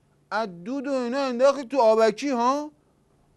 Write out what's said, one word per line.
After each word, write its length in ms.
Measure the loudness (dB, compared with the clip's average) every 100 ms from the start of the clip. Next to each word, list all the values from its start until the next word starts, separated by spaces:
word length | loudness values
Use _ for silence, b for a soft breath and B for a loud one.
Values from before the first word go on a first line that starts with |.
| _ _ _
از 320 | -6 -6 -10
دود 240 | -10 -8 -4
و 40 |
اینا 280 | -4 -4 -4
انداختی 480 | -4 2 2 2 -2
تو 140 | 2
آبکی 480 | 4 6 4 2 -2
ها؟ 420 | 0 0 0 -4 -14 _ _ _ _ _